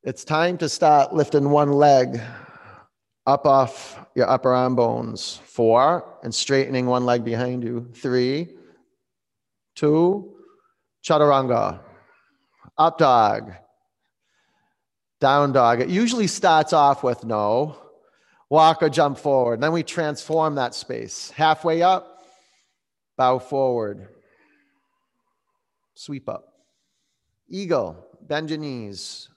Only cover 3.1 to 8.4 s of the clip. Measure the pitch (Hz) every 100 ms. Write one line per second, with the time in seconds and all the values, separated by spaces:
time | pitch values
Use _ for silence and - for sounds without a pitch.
3.1 | _ - 143 147 135 127 - - - -
4.1 | - 107 131 131 127 127 123 117 117 117
5.1 | 104 - - - - 113 117 139 175 -
6.1 | - 123 - - 139 135 131 123 123 123
7.1 | 123 117 117 123 123 117 120 123 120 135
8.1 | 127 123 139